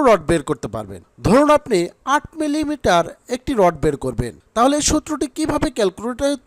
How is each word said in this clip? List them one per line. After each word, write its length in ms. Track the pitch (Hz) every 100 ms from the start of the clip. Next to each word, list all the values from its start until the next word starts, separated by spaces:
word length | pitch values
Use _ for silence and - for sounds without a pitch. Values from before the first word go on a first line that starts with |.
| 262
রড 140 | 190 147
বের 140 | 170 147
করতে 180 | 147 127 110
পারবেন। 260 | 98 92 - _ 131
ধরুন, 240 | 254 294 294
আপনি 200 | 269 185 175 - - 294
আট 100 | - 311
মিলিমিটার 680 | 302 302 294 302 214 175 165 - - 247
একটি 160 | - 233
রড 140 | 175 156
বের 120 | 156 139
করবেন, 300 | 127 113 120 71 _ 220
তাহলে 180 | 262 294
এই 60 | -
সূত্রটি 360 | 302 - 294 302 -
কিভাবে 300 | 311 294 302 247
ক্যালকুলেটরে 520 | 196 - 226 240 277 285